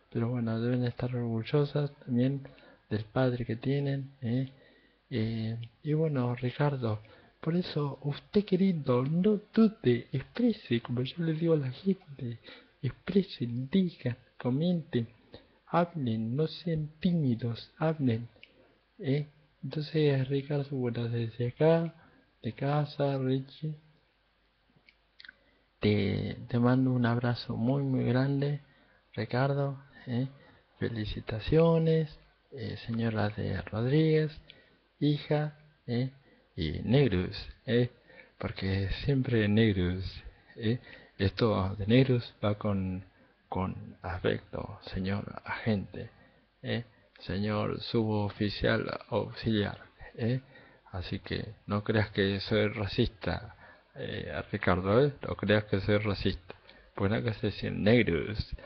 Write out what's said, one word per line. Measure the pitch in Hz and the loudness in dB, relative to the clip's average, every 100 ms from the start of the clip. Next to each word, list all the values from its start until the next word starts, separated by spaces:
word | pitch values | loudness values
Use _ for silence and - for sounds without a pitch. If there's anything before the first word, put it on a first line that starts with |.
| _ | _
pero | 120 117 | -2 -2
bueno, | 123 113 113 | 0 -2 0
deben | 120 127 | 0 0
estar | 123 - 127 123 | 0 -2 -4 -2
orgullosas | 117 113 113 147 143 147 143 - - | -2 -2 0 0 2 0 -4 -6 -2
también | 120 131 139 - - - - _ | 2 2 0 -6 -18 -20 -20 _
del | 110 110 | -6 -2
padre | 131 127 123 117 | 0 2 0 -4
que | 113 | -4
tienen, | 135 143 139 139 135 - | -2 0 0 -2 -6 -8
¿eh? | 113 127 131 - - _ _ _ _ | -2 -2 -2 -10 -20 _ _ _ _
Eh, | 117 110 113 110 117 117 _ | -2 -2 -2 -4 -6 -10 _
y | 147 | -2
bueno, | 151 160 135 123 120 | 0 2 0 0 -2
Ricardo, | 123 - 147 135 117 107 - - - _ | -4 0 0 0 -2 -2 -6 -20 -20 _
por | 160 175 | -2 -2
eso | - 151 147 135 | 0 -2 -2 -4
usted | 143 135 - 208 202 | -6 -6 0 0 2
querido, | 180 196 165 131 123 | 4 4 2 2 2
no | 139 165 208 208 - | 2 2 4 2 0
dude, | - 220 214 123 120 - | 4 4 4 2 2 0
exprese, | 135 - - 240 208 - 120 | -6 -6 0 0 0 0 -2
como | - 120 | 0 -2
yo | 127 175 | -4 -2
le | 165 | -2
digo | 156 165 | 0 2
a | 156 | 2
la | 131 | 2
gente, | 127 196 185 - 139 120 117 - - - _ | -2 -2 -2 -6 -10 -8 -8 -14 -20 -20 _
expresen, | 127 - - 196 180 - 120 120 135 | -6 -6 0 0 0 -4 -4 -4 0
digan, | 190 180 - 127 117 _ - | 0 0 -2 -4 -6 _ -6
comenten, | 123 135 175 170 - 123 113 - _ - - _ - | -2 0 0 0 -2 -2 -2 -10 _ -20 -20 _ -2
hablen, | 165 175 160 123 110 113 135 | 0 0 -2 -2 -2 -2 -2
no | 160 | -2
sean | - 175 156 151 - | -4 -4 -4 -4 -2
tímidos, | 185 170 135 113 120 113 - - | 0 2 2 0 -2 -6 -12 -4
hablen, | 160 151 131 113 117 - - _ _ _ _ - | -2 0 0 0 -4 -16 -20 _ _ _ _ -8
¿eh? | 160 143 147 _ _ _ | -2 -2 -2 _ _ _
Entonces, | 139 156 147 156 147 135 131 | -8 -8 -4 2 2 2 0
Ricardo, | 139 139 147 139 | -2 -2 -4 -2
bueno, | 135 123 120 117 | -2 -2 -2 -2
desde | 117 113 - 120 | -2 -4 -2 -4
acá, | - 156 165 165 - - _ _ _ | 4 6 6 2 -6 -20 _ _ _
de | 113 | -10
casa, | - 139 147 147 - 139 135 | -4 -2 0 0 0 0 0
Richie, | 131 135 135 - 156 151 _ _ _ _ _ _ _ _ _ _ - _ _ - - - _ _ _ _ | 0 0 -2 -8 -8 -8 _ _ _ _ _ _ _ _ _ _ -20 _ _ -20 -20 -20 _ _ _ _
te, | 104 104 98 98 101 - 120 | 2 4 2 0 -2 -8 -4
te | 120 | 2
mando | 123 127 131 | 4 4 4
un | 127 117 | 4 2
abrazo | 120 120 120 - 110 | 2 0 -2 -4 -2
muy, | 117 139 | 0 0
muy | 135 127 120 | 0 0 2
grande, | 127 135 139 143 147 - _ _ _ _ | 2 2 0 0 -2 -8 _ _ _ _
Ricardo, | - 110 123 139 139 139 135 - - - | -6 -2 0 2 0 -2 -4 -14 -16 -6
¿eh? | 120 131 - - - _ _ | -4 -4 -8 -20 -20 _ _
Felicitaciones, | 104 113 104 113 - 110 - 156 165 165 160 160 151 - - _ _ | -4 -2 -4 -6 -6 -6 2 4 6 4 4 2 0 -8 -20 _ _
eh, | 123 101 101 - | -10 -8 -8 -4
señora | 113 113 107 104 | -2 0 0 -2
de | 104 98 98 | -2 -4 -4
Rodríguez, | - 107 123 151 160 156 156 - - - _ _ _ _ | -4 -4 2 4 4 4 0 -6 -20 -20 _ _ _ _
hija, | 143 147 - 151 151 - - _ - | 0 0 0 0 0 -8 -20 _ -4
¿eh? | 120 131 - _ _ _ - | -2 -2 -6 _ _ _ -6
Y | 78 87 | -4 -2
Negrus, | 98 135 127 92 90 - - - - | 2 4 4 2 0 -6 -14 -12 -2
¿eh? | 120 120 - _ - - _ | 0 0 -4 _ -20 -20 _
Porque | - - 95 98 95 - | -8 -4 -2 -2 -2 -2
siempre | - 135 123 117 104 | 0 0 2 2 4
Negrus, | 107 113 95 87 92 92 - - - _ - | 6 6 4 2 0 -6 -10 -16 -20 _ -4
¿eh? | 110 120 - - - - | -2 -2 -6 -20 -20 -2
Esto | 98 - 117 101 95 98 | -2 2 2 2 0 -2
de | 98 | 4
Negrus | 123 131 120 - - | 4 6 2 -2 -4
va | 104 104 | -2 -2
con, | 107 98 95 92 - _ _ _ _ | -2 -2 -2 -6 -10 _ _ _ _
con | 95 92 101 104 - | -4 -4 -6 -12 -12
afecto, | 90 87 107 104 - - - 101 - | -10 -2 -2 -2 -6 -10 -10 -12 -10
señor | 95 95 101 - - - | -6 -4 -4 -6 -12 -10
agente, | - 117 101 - - 107 - - _ _ _ | -6 -2 -2 -4 -10 -14 -16 -20 _ _ _
¿eh? | 123 113 120 _ _ - | -6 -6 -6 _ _ -16
Señor | - 95 107 104 95 - | -8 -4 -2 -2 -2 -4
suboficial | - 117 107 107 101 - 104 - 117 113 - - - | -2 0 0 0 -2 -2 -4 0 0 0 -2 -8 -4
auxiliar, | 110 104 - 120 107 98 - - - - - | -4 -2 -4 0 0 0 -4 -16 -20 -18 -4
¿eh? | 117 131 - - - - - | -2 -2 -6 -20 -20 -20 -12
Así | 95 87 98 | -10 -6 -8
que | - 92 107 - - | -6 -6 -6 -12 -4
no | 104 | -2
creas | 104 110 104 | 2 0 2
que | - 98 98 | 2 2 0
soy | - 107 104 | 0 2 2
racista, | 107 98 - 110 - - 85 113 - - - _ - | 0 -2 0 0 0 -4 -4 -8 -18 -20 -20 _ -12
eh, | 98 - 85 76 - | -8 -8 -6 -8 -6
Ricardo, | 104 - 90 95 110 143 | -2 2 2 4 4 4
¿eh? | 131 - | 0 -8
No | - | -4
creas | 101 107 - | 2 2 2
que | 98 | -2
soy | 98 104 | 2 0
racista. | 104 95 98 - - - - - - | 0 0 -2 -2 -10 -20 -20 -20 -16
Pues | - 98 | -2 0
una | 117 | 0
cosa | 120 104 | -2 -2
es | |
decir | 107 - 98 | -4 -4 -4
Negrus, | 92 95 120 92 80 - 107 - - | 2 6 6 6 0 -2 -6 -6 -12